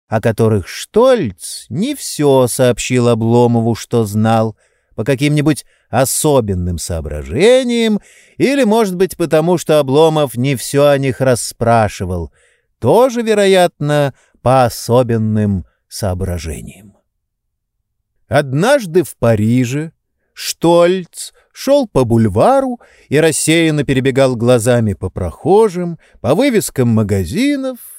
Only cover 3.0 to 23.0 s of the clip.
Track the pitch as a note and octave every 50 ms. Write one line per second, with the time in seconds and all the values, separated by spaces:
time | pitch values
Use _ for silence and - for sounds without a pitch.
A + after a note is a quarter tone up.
3 | A#2+ A#2+ A#2+ A2 A2+ A2+ A#2 B2 B2 A#2 A#2 A#2 A2+ A#2 A2+ - - - - A#2
4 | A2+ G2 G#2 G#2+ G#2+ A2 A2+ A2+ A2+ A2 G#2+ _ _ _ _ _ _ _ _ -
5 | A2 C#3 C#3 A#2 C#3+ C#3+ D3 D3+ C#3 D#3 C#3+ - - _ _ _ _ _ - B2
6 | C#3 - - - - D3+ C#3+ C3 A2 G2+ F#2+ F2+ F2 F2+ F2 E2 - - F2+ D#2+
7 | D2 D2 D2 D2+ C2+ C2+ F#2 - F#3 A#3 B3+ C4 C4+ A#3+ A#3+ A#3 A3+ A3 G#3+ -
8 | - - _ _ _ _ _ - D#3 A#3+ C#4 C#4 B3+ G3+ G#3+ A#3 A3+ F#3+ F3+ F3
9 | F#3+ E3+ - - E3+ D3 D#3+ D#3 D#3 E3+ F#3 D#3 - - D#3 D3+ C#3+ C3 C3 D3
10 | E3 D#3+ D#3 D#3 D3 B2+ - A#2 B2 C#3+ C#3 - - - - C#3 C#3+ D3 C#3+ C3+
11 | C3+ C3+ A#2+ - C3+ C3 B2 - - - - - A#2 A#2 A#2 A#2 G#2+ G2+ - -
12 | G2+ F2+ F2+ F2 E2 D2+ _ _ _ _ _ _ _ _ _ _ - A#2+ E3 A3
13 | B3+ C#4 A3+ A#3+ A3+ A3 G#3+ G#3 G3+ F#3+ F#3+ F#3 F3+ E3+ - - D3+ D3 D3 D3
14 | C#3+ C#3 - _ _ _ _ _ - A#2+ C3 C3+ B2 A2+ - - - - A2+ B2+
15 | B2+ A2+ A#2 A2 A2 G#2+ G#2+ G#2+ G#2+ G2+ G2 F#2 - _ _ _ _ _ - -
16 | A2+ F#2+ F2+ F2+ F#2+ F#2 F2 E2 D#2 D#2+ D2 A#1+ A1+ - - - G#2+ G2+ _ _
17 | _ _ _ _ _ _ _ _ _ _ _ _ _ _ _ _ _ _ _ _
18 | _ _ _ _ _ - - C#3+ D#3 C3+ B2+ D3 F#3 B3 D4 C#4+ G#3+ E3+ D#3 F3+
19 | C#3+ - - _ - A#2 A2+ G#2 G#2 A2+ A#2+ B2+ B2+ A#2 C3+ D3 D#3+ E3 - _
20 | _ _ _ _ _ _ _ - - - - _ - E3+ E3+ E3+ F3 F3 F#3 F#3+
21 | E3+ - - - - - - _ _ _ _ - - C4 C#4 D4 C4 - - C3+
22 | C3 A2 A#2 A#2 A2 G#2+ F2 G#2+ D3+ A3 C4+ C#4 C4+ C4 B3 - _ _ _ _